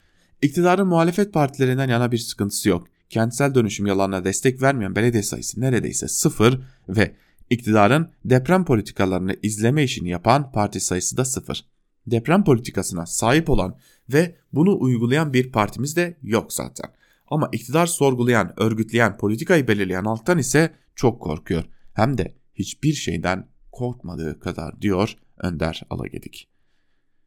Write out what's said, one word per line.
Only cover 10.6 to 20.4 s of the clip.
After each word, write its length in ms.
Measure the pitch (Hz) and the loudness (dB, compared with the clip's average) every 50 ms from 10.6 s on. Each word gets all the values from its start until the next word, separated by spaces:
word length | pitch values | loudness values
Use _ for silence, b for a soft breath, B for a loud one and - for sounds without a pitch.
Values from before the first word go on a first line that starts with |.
| 104 101 - 98 | -2 -2 -2 -4
sayısı 360 | - - 92 92 90 - - | -4 -2 -2 -2 -2 -4 -4
da 80 | - 127 | -4 -4
sıfır. 400 | 131 - - - - - - - _ _ _ _ _ _ _ _ | -2 -4 -6 -8 -8 -10 -10 -12 _ _ _ _ _ _ _ _
Deprem 380 | - 117 113 113 - 160 196 202 | -2 -2 -2 0 2 2 2 4
politikasına 600 | 165 139 113 - - - 98 92 - 95 87 85 | 4 2 2 2 -4 -6 -6 -6 -4 -6 -6 -8
sahip 440 | - - - - 113 131 156 165 165 | -6 -4 -2 0 2 2 2 2 2
olan 280 | 131 107 92 95 - b b b b b b - 123 | 2 2 0 -2 -6 b b b b b b 0 2
ve 240 | 147 175 175 b b b b - | 2 2 2 b b b b 0
bunu 280 | 127 160 196 202 - | 2 4 4 4 2
uygulayan 520 | - 131 127 113 117 117 127 151 165 151 127 | 2 0 2 2 2 0 2 0 0 2 0
bir 200 | 127 127 127 131 | 0 0 0 0
partimiz 440 | 113 104 101 - - 120 147 156 | 0 0 0 -2 -6 -8 -4 -2
de 200 | 175 175 175 170 - - | -2 -2 -2 -6 -10 -4
yok 300 | 101 107 110 - - - | -2 0 0 0 -2 -6
zaten. 380 | - 64 62 - - - - _ _ _ _ _ _ _ _ | -10 -10 -10 -12 -14 -16 -16 _ _ _ _ _ _ _ _
Ama 200 | - 156 151 - - | -2 -2 -2 -2 -4
iktidar 340 | 113 - - 127 160 175 | -6 -6 -2 0 0 0
sorgulayan, 640 | 170 - - 147 139 131 120 120 120 123 110 95 87 - | 0 0 2 2 2 2 2 2 2 2 2 2 0 -2
örgütleyen, 600 | - 104 110 113 107 110 110 - 117 120 104 - | 0 0 0 2 0 -2 0 2 2 2 2 2
politikayı 520 | - - 101 107 120 160 - 185 160 131 113 | -2 -2 -2 -2 -2 0 2 2 2 4 2
belirleyen 360 | 107 104 98 92 90 92 92 | 0 0 0 -2 -2 -2 -2
alttan 340 | 107 110 110 - - 180 | -2 -4 -2 0 0 2
ise 360 | 170 | 2